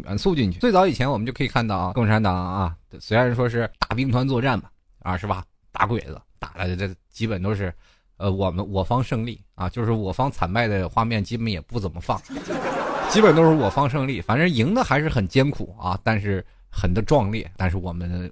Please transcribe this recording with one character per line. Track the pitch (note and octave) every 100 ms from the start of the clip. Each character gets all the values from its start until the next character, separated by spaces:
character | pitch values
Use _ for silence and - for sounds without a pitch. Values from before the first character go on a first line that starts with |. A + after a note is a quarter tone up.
元 | - G2+
素 | F#3+ D#3
进 | G2+
去。 | F2
最 | A#3+
早 | F#3 F#3+
以 |
前 | A#2+ C3
我 | A#2
们 | A#2
就 |
可 | -
以 | C3
看 | B2 A2+
到 | F#2
啊， | F2+
共 | B2 G#2+
产 | A2
党 | G2+ F2+
啊， | F2+ F#2+ F2+ E2 _ -
虽 | - A2
然 | B2+ A#2
说 | B2
是 | A#2+ A2+ -
大 | - A2+
兵 | C3+
团 | B2 C3+
作 | B2
战 | C3 G#2+
嘛， | - _ _ _
啊， | F2+ F2+
是 | G2+
吧？ | F#2 - _ _
打 | - G#2
鬼 | A2+
子， | - D2 - _
打 | - -
的 | F#2 F2+
这 | G2 F#2 _
基 | - A2
本 | F#2+
都 | G2 G2+
是， | F#2 - - _ _ -
呃， | G2
我 | F#2+ F#2
们， | E2+ G2+
我 | F#2+
方 | F2+ B2
胜 | B2 A#2 A#2+
利 | G2+ - -
啊， | F#2+
就 | A#2+ A2+
是 |
我 | A2+ F#2+
方 | F2+ C3+
惨 | - F2
败 | A2 A2+
的 | G2 F2
画 | - A2+
面 | A2
基 | F#2+ A#2
本 | A2+
也 | F2+
不 | - A2
怎 | F#2
么 | E2
放， | - - - C4+ - -
<laughs> | - - - - -
基 | G#3
本 | G#3 D3+
都 |
是 | E3
我 | D#3 G#2
方 | C#3 C#3+
胜 | C#3+ C3+
利。 | G#2+
反 | F#2 B2
正 | F3+
赢 | A#2+ C3
的 | A#3+
还 | A3+ C#3
是 | D#3
很 | B2 F#2
艰 | C3 C#3
苦 | C#3+ F2+ G#2
啊， | F2+ G2
但 | - A2
是 | G2+ F#2+ - - -
很 | - F2+
的 | F2+
壮 | - D3 G2+
烈， | A2 - -
但 | F#2
是 | F#2
我 | F2
们 | E2+ F2 F2+ F2+